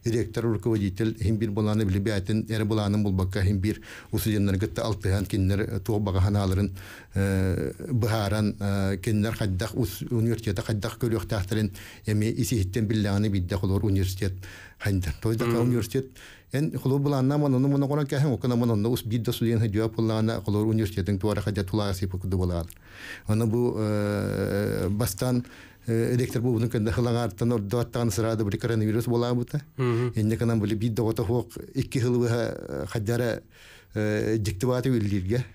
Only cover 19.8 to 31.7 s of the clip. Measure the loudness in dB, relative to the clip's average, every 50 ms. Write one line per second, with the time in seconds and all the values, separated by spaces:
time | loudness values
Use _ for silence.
19.8 | 0 0 0 0 0 0 2 2 2 0 0 -2 -2 0 0 2 2 2 2 2
20.8 | 0 0 -2 -2 0 0 0 0 2 0 0 0 0 -2 -2 -2 -2 0 0 0
21.8 | 0 0 -2 -2 -4 -4 -4 -6 -4 -2 0 0 0 0 0 -2 -4 -6 -10 -20
22.8 | -20 -20 -20 -18 -16 -16 -16 -14 -4 -2 0 2 2 2 2 2 0 0 0 0
23.8 | -2 0 0 0 0 0 0 0 0 -2 0 0 0 0 0 0 0 0 -2 -2
24.8 | -2 -2 0 0 -2 -2 -2 -2 -2 0 0 0 -2 -4 -14 -20 -20 -20 -20 -14
25.8 | -6 -2 0 0 2 2 2 0 0 0 -2 -2 0 0 0 0 0 0 0 0
26.8 | 0 0 0 0 0 2 0 0 0 -2 -4 -2 0 0 0 0 -2 0 0 -2
27.8 | -2 -2 -2 -2 -2 0 0 0 0 0 0 0 0 -2 -2 -2 -2 0 0 2
28.8 | 2 2 2 0 0 2 2 2 2 2 2 0 -2 -2 -4 -6 -6 -6 -6 -2
29.8 | 0 0 2 2 0 0 0 2 2 2 2 2 2 2 2 2 2 2 0 0
30.8 | 0 0 0 2 0 0 2 0 0 0 0 0 0 -4 -10 -14 -14 -8